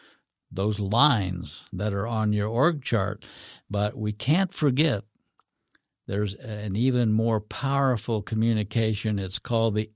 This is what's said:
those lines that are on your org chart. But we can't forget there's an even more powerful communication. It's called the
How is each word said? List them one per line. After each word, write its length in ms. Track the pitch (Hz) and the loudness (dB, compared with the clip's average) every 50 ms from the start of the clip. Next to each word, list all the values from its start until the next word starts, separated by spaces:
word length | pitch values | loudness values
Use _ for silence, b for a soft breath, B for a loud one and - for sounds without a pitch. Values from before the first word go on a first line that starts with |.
| - - _ _ _ _ _ _ _ _ | -20 -20 _ _ _ _ _ _ _ _
those 300 | - - 98 107 104 95 | -4 -2 0 0 0 0
lines 840 | 101 95 107 117 139 147 131 107 95 92 92 87 85 76 - - - - - | 0 2 4 4 4 4 4 2 0 -2 -2 -4 -6 -10 -12 -16 -14 -10 -6
that 200 | 90 104 107 98 | -4 -2 -2 -2
are 140 | 98 101 | -2 -2
on 260 | 117 117 110 107 107 104 | -2 0 0 2 2 2
your 160 | 107 101 107 | 2 0 0
org 340 | 117 117 139 175 170 143 - | 0 2 2 2 0 -2 -2
chart. 420 | - 120 104 95 101 101 - B B B B B B B B B _ | 0 0 0 0 0 -4 -8 B B B B B B B B B _
But 280 | 104 101 104 107 - | -2 0 0 -2 -2
we 160 | 107 107 107 104 | -2 -4 -4 -4
can't 400 | 104 - 131 156 185 190 170 - | -2 0 2 2 2 2 0 -2
forget 520 | - 156 143 123 131 156 156 117 101 104 - _ _ _ _ _ _ _ _ _ _ _ _ _ _ _ _ _ _ _ | 0 0 2 2 2 2 2 0 -2 -4 -10 _ _ _ _ _ _ _ _ _ _ _ _ _ _ _ _ _ _ _
there's 280 | - 98 104 104 98 98 | -4 -2 -2 -2 -2 -4
an 400 | - - 110 107 104 107 104 92 | -8 -10 -10 -8 -6 -6 -4 -2
even 360 | 107 123 131 123 123 120 110 107 | 2 2 2 2 2 2 2 2
more 280 | 110 113 117 113 110 | 2 2 2 0 0
powerful 800 | 107 - - - - 135 139 139 139 131 123 107 - - 117 107 101 | -2 -4 -8 -6 -2 -2 0 2 2 2 0 0 -2 -2 -2 -2 -2
communication. 960 | - 113 110 110 117 113 107 104 104 - 117 113 110 107 101 - 110 107 98 | -2 -2 0 2 2 2 0 0 0 0 0 2 2 0 0 -2 -2 -2 -2
It's 200 | 95 90 - - | -2 -4 -8 -10
called 360 | - - 123 113 113 113 101 | -6 -2 0 2 2 2 2
the 160 | 107 - - - | 0 -2 -4 -4